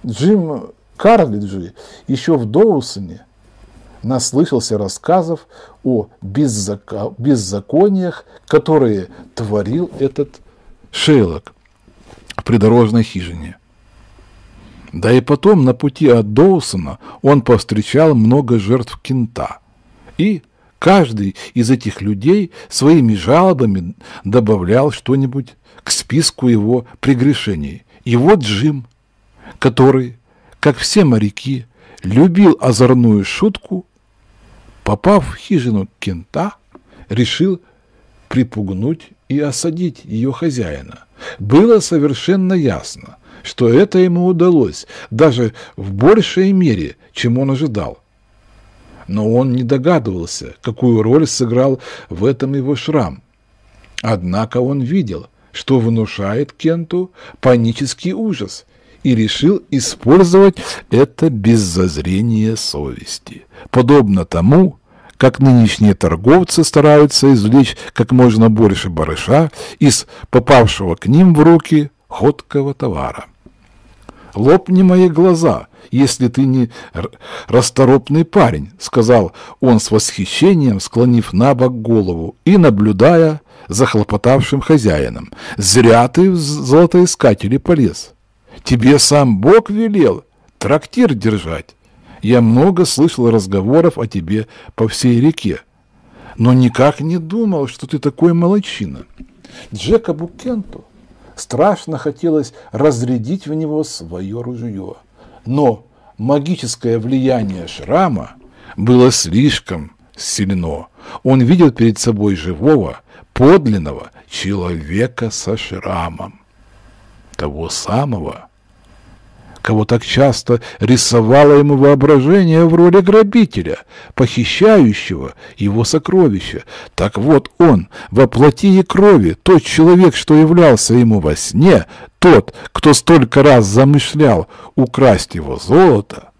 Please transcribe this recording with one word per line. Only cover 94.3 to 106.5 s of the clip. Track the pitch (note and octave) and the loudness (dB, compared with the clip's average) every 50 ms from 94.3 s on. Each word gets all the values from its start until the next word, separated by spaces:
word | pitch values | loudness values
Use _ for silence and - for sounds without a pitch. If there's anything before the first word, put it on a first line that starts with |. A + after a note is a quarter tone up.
| G2+ G#2+ G#2+ _ _ - - - _ | -6 -6 -6 _ _ -20 -20 -20 _
по | - A2+ A2 | -4 -4 -4
всей | - - - B2+ A#2+ A#2 | -4 -2 0 0 2 2
реке, | B2+ D#3 D#3+ - - G#2 D#2+ - _ _ _ _ _ _ _ _ _ _ _ - - - - | 2 0 -2 -2 -6 -8 -8 -8 _ _ _ _ _ _ _ _ _ _ _ -20 -20 -20 -6
но | - A2+ B2+ | -2 0 2
никак | B2+ B2+ B2+ A#2+ A#2+ - B2+ D3 C#3+ - | 4 4 2 2 2 2 0 0 0 -2
не | C#3+ D#3+ E3+ F3+ | -6 -4 -4 -6
думал, | D#3+ D#3+ F#3 A3+ A#3 G#3 F#3+ D3+ C#3 | -6 -6 -6 -4 -2 -2 -2 -4 -4
что | C3 - - - | -6 -8 -16 -12
ты | C#3 - C#3+ | -8 -8 -6
такой | - D3 - - E3 F3 E3+ | -6 -6 -4 0 0 2 2
молодчина". | E3+ E3+ F3 G3+ G#3 F#3+ - - - G#2+ E2 C2+ C2+ - _ _ _ - _ _ _ _ - - - - - | 2 0 0 0 -2 -2 -6 -10 -10 -10 -10 -12 -16 -18 _ _ _ -20 _ _ _ _ -20 -20 -20 -20 -18
Джекобу | - G#2 - C#3+ G#3+ A3+ A3+ - D#3+ D3 E3 E3+ | -16 -12 -4 -2 -2 -2 -2 -4 -8 -8 -10 -14
Кенту | - - - B3+ B3 A3 F#3+ - - - - _ _ _ _ _ _ _ _ - _ | -14 -12 -10 -8 -8 -8 -8 -12 -18 -20 -20 _ _ _ _ _ _ _ _ -20 _
страшно | - - _ - A#2+ D#3+ G3+ G3 - - - D#3 | -20 -14 _ -4 0 0 0 0 -4 -8 -12 -12
хотелось | C3+ - D3+ D3 - - E3+ D#3 D3+ C3+ A#2+ _ - - - | -8 -8 -10 -10 -6 -4 -2 -2 -2 -4 -6 _ -20 -20 -14
разрядить | - G#2+ C3+ D#3 C3+ A2+ B2 A#2+ B2+ A#2+ G#2+ A#2+ F3+ G3 - | -6 -2 0 0 0 -2 -4 -4 -4 -6 -4 -6 -8 -10 -8
в | C#3+ D3+ | -10 -8
него | D#3 D#3+ D3+ D3+ D3+ D#3 | -8 -8 -6 -6 -6 -6
свое | D3+ - - E2+ E2 F2+ F2+ F#2+ G2 G#2+ A#2 | -8 -12 -18 -16 -14 -12 -12 -10 -10 -10 -12
ружье, | A#2+ B2 B2+ A#2 A#2 A#2+ G#2 G2 F#2+ F#2 - _ _ _ _ _ _ _ _ _ _ | -12 -12 -12 -12 -12 -12 -12 -12 -14 -14 -16 _ _ _ _ _ _ _ _ _ _
но | A2 B2+ C#3+ D3 B2+ A2 G2+ _ _ _ _ _ _ _ - | -6 -2 0 0 0 -2 -2 _ _ _ _ _ _ _ -10
магическое | G#2+ B2+ C#3+ D3 C#3+ D#3+ | -4 -2 -2 -2 -2 -4